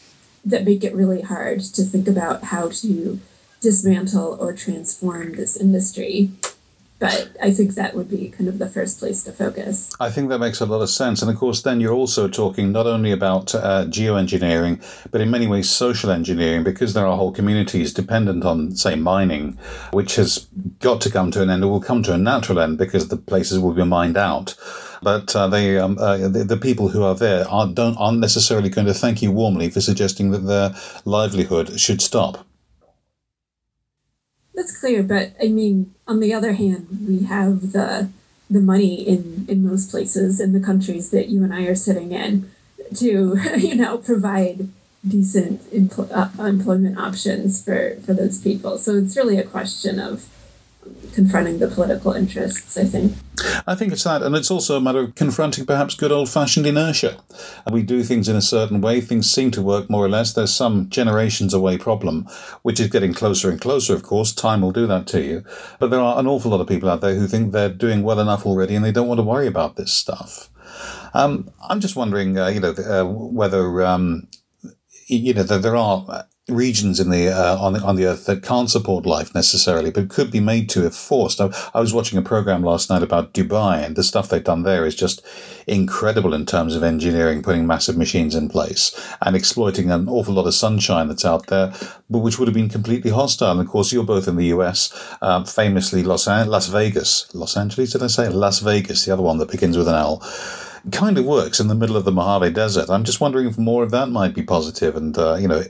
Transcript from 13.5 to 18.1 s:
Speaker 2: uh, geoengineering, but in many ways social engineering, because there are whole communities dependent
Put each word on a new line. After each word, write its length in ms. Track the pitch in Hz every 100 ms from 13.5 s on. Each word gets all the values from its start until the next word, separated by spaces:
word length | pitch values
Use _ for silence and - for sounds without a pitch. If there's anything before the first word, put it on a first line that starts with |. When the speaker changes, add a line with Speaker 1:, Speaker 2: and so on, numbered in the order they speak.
Speaker 2:
uh, 300 | 113 98 98 92
geoengineering, 960 | 95 110 101 95 95 90 85 85 85 - - -
but 100 | 113
in 100 | 110
many 160 | 120 113
ways 220 | 101 95
social 420 | - 123 113 104
engineering, 520 | 87 85 85 - 123
because 320 | - 92 117
there 120 | 104 98
are 100 | 90
whole 160 | 95
communities 600 | 95 104 104 92 92 78
dependent 520 | - 92